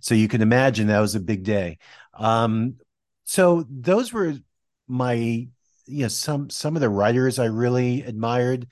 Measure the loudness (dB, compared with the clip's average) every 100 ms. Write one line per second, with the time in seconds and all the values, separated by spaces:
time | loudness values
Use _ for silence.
0 | 2 2 4 2 4 4 4 2 2 2
1 | 2 -2 -4 -4 -2 -2 -2 -10 _ -20
2 | -20 -6 0 2 2 0 -4 -6 _ _
3 | _ _ -8 2 4 4 -2 -8 0 0
4 | 0 -2 -4 -4 _ _ _ _ _ -2
5 | 0 0 0 -2 -6 _ _ _ _ -4
6 | -4 -4 -4 -4 -6 -6 -4 0 0 2
7 | 2 4 0 0 -2 0 0 0 0 -2
8 | -6 -6 -4 0 0 -2 -6